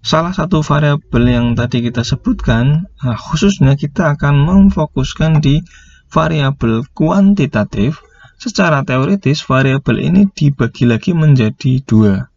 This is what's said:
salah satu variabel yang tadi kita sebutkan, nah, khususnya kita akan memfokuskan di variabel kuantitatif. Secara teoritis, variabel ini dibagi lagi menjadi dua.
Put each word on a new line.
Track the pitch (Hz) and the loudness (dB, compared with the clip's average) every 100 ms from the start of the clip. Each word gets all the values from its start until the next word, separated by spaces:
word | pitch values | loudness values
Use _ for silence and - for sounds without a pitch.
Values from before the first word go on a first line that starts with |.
salah | - 156 165 185 | -2 -2 -2 -4
satu | 156 156 | -2 -2
variabel | 151 147 147 143 - 123 | 0 0 0 -2 -2 0
yang | 120 123 120 117 | 2 2 0 -2
tadi | 120 123 | -2 -2
kita | 120 117 | -4 -4
sebutkan, | 117 135 - 233 - 117 127 151 190 - | -4 -4 -4 -4 0 0 2 0 -4 -8
nah, | 127 110 | -6 -6
khususnya | - 156 202 196 135 143 | -6 -2 0 2 2 2
kita | 147 - 165 | -2 -2 -2
akan | 147 143 143 | 0 0 0
memfokuskan | 147 190 196 196 156 - 131 - 156 156 | 2 4 4 2 -4 -4 -6 -2 0 2
di | 139 147 180 - - _ _ | 2 0 -4 -20 -20 _ _
variabel | - 156 156 139 139 117 113 120 | -2 -2 -2 -2 -2 -2 -2 -4
kuantitatif. | - 156 185 196 202 139 - 104 - 107 160 _ _ - _ | -2 0 2 2 2 0 -2 -4 -2 -2 -4 _ _ -20 _
Secara | - 208 180 151 | -10 -2 0 0
teoritis, | 135 131 170 196 135 147 | -2 -2 0 -2 0 -2
variabel | - 131 135 135 135 117 | -2 0 0 0 -2 -2
ini | 95 180 202 | 0 2 2
dibagi | - 151 139 113 - | 2 -2 0 -4 0
lagi | 120 113 - 170 | 0 0 -2 0
menjadi | 156 135 110 - 135 127 | 4 4 2 -2 -2 -2
dua. | - 110 107 95 123 | 0 2 2 0 -4